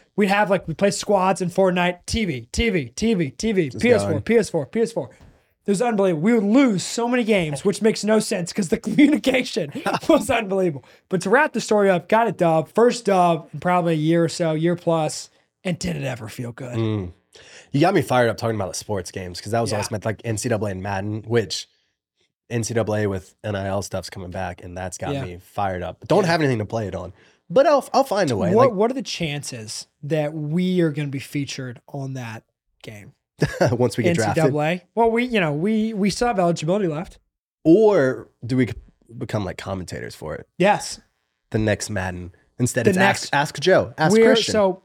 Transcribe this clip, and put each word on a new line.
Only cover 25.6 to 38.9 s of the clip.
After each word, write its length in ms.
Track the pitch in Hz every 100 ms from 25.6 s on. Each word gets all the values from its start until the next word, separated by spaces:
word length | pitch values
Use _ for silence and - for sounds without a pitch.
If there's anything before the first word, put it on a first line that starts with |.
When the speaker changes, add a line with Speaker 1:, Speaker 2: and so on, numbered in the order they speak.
| 98 90
Speaker 2:
up. 160 | 87 -
But 100 | -
don't 140 | 170
Speaker 1:
Yeah. 80 | 170
Speaker 2:
have 100 | 170
anything 180 | 139 117
to 60 | 104
play 220 | 117 98
it 80 | 90
on. 180 | 90 - _ _ -
But 160 | 233 320
I'll, 220 | 285 -
I'll 100 | 247
find 260 | 269 202 156
a 60 | 113
way. 160 | 175
Speaker 1:
What, 140 | 214 262
Speaker 2:
Like 60 | 190
Speaker 1:
what 140 | 226
are 20 |
the 80 | 262
chances 840 | - - 160 143 - 117 107 - - _
that 300 | 143 156 147
we 480 | 160 147 175 185 180
are 100 | 160
gonna 160 | 147 143
be 100 | 135
featured 640 | - 147 135 - 127 120 _
on 260 | 143 135
that 300 | 131 117 113 _ _ _ _
game? 300 | - 104 95 _ _ -
Speaker 2:
<laughs> 220 | 147 - 151
Once 260 | 117 123 -
we 60 |
get 120 | 175 170
drafted? 280 | - 165
Speaker 1:
N 40 | 156
C 20 |
double 120 | 147
A? 200 | 151 180 _ 214
Well, 140 | 226
we, 140 | 233 247
you 140 | 220
know, 140 | 160
we, 400 | 147 202 220 220
we 160 | 208 196
still 180 | - 240
have 120 | 196
eligibility 480 | 170 165 151 208 180
left. 320 | 151 - - _ _ _ _
Speaker 2:
Or 680 | 160 196 214 180 131 110 - _ 117
do 120 | 131
we 100 | 113
c-, 60 | - -